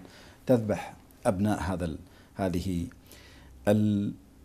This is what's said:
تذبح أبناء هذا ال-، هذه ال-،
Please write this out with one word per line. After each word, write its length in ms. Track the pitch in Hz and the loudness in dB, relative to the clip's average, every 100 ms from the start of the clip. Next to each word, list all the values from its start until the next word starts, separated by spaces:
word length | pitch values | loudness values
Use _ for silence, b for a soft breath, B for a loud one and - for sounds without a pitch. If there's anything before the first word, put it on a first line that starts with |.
| B B B B - | B B B B 2
تذبح 480 | 123 107 - - - - - 123 | 2 2 -4 -6 -16 -20 -4 -2
أبناء 340 | 92 104 98 | 0 0 0
هذا 240 | 90 87 | -2 -2
ال-، 140 | 85 71 - B B | -4 -6 -14 B B
هذه 520 | - 95 87 92 85 87 - B B B B B - 104 | -4 -2 -2 -2 -2 -4 -10 B B B B B -2 2
ال-، 440 | 107 107 101 101 - - - | 4 4 2 0 -6 -16 -20